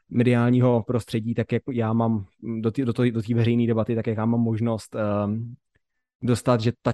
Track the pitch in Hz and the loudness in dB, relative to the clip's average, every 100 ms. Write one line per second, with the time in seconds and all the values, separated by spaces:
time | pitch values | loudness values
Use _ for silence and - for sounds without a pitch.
0 | - 117 123 120 120 123 127 120 107 120 | -6 0 4 4 4 4 4 2 0 -4
1 | - 117 110 117 113 117 - 123 110 113 | -2 -6 -4 -4 -2 -4 -4 -4 0 0
2 | 113 110 95 _ 117 113 113 107 123 113 | 0 -2 -6 _ -10 -4 -4 -2 -2 0
3 | 123 113 107 117 117 117 117 113 107 113 | 0 0 -2 0 2 2 2 0 0 -2
4 | 110 107 110 117 113 110 117 110 - 117 | -2 -2 0 0 0 0 -2 -4 -6 -4
5 | 104 101 104 110 117 123 _ _ _ _ | -2 0 -2 -4 -8 -14 _ _ _ _
6 | _ _ 117 117 - 120 113 - 120 | _ _ -2 0 2 2 0 -2 -4